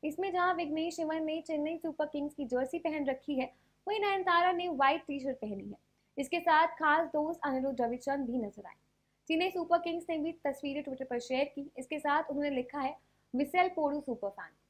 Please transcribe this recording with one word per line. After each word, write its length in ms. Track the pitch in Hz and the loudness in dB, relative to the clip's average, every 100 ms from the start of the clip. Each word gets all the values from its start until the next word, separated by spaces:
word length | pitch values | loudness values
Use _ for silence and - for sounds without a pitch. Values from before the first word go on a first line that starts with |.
इसमें 280 | 302 311 392 | -6 -4 -2
जहां 240 | 359 359 349 | 2 2 2
विघ्नेश 400 | 320 311 330 330 | -2 -2 -2 -2
शिवन 280 | 311 320 | -2 -2
ने 180 | 311 320 | -2 -4
चेन्नई 360 | 320 302 302 330 | -2 -2 -2 -2
सुपर 280 | 330 - 302 | -6 -4 -4
किंग्स 300 | 302 294 - | -2 -6 -6
की 100 | 254 | -4
jersey 340 | 247 262 339 | -2 -2 -2
पहन 260 | 330 302 277 | -2 -2 -2
रखी 340 | 269 - 277 | -2 -2 -2
है, 140 | 254 _ _ _ - | -2 _ _ _ -4
वहीं 120 | 427 | 0
नयनतारा 520 | 403 392 370 339 359 | 2 2 4 6 6
ने 160 | 349 359 | 2 0
white 340 | 277 277 320 - | 4 4 4 -2
टी-शर्ट 300 | 277 262 262 | -6 -4 -6
पहनी 260 | 214 196 | -6 -8
है। 140 | 196 202 _ _ _ - | -10 -14 _ _ _ -6
इसके 220 | 277 349 | -2 0
साथ 280 | 339 311 330 | 6 6 6
खास 400 | 330 302 302 330 | 4 4 4 4
दोस्त 320 | 302 302 339 | 0 -2 -2
अनिरुद्ध 380 | 294 262 269 254 | -2 0 0 0
रविचंद 480 | 233 247 277 277 247 | -2 -2 -2 -2 0
भी 80 | 247 | -2
नजर 280 | 208 208 175 | -4 -8 -18
आए। 100 | - _ _ _ _ _ | -20 _ _ _ _ _
चेन्नई 240 | 320 370 | 2 2
सुपर 260 | 370 339 339 | 0 2 2
किंग्स 280 | 339 339 339 | 2 -4 -2
ने 80 | 320 | -2
भी 140 | 311 | -2
तस्वीरें 520 | 330 285 277 285 277 | -2 -4 -2 -4 -4
Twitter 240 | 285 262 262 | -6 -8 -4
पर 120 | 240 | -6
share 260 | 240 262 285 | -2 0 0
की। 260 | - 277 - | -2 -10 -12
इसके 220 | 262 302 | -6 -4
साथ 240 | 294 294 | 2 2
उन्होंने 260 | 320 285 294 | 2 -2 0
लिखा 300 | 269 247 285 | -2 -4 -4
है, 180 | 254 - _ _ _ 247 | -4 -6 _ _ _ -2
"विसेल 340 | 285 359 359 | 2 4 2
पोरू 320 | 370 294 294 | 2 0 0
सुपर 280 | 285 233 202 | -4 -4 -4
फैन।" 220 | 196 165 _ | -8 -16 _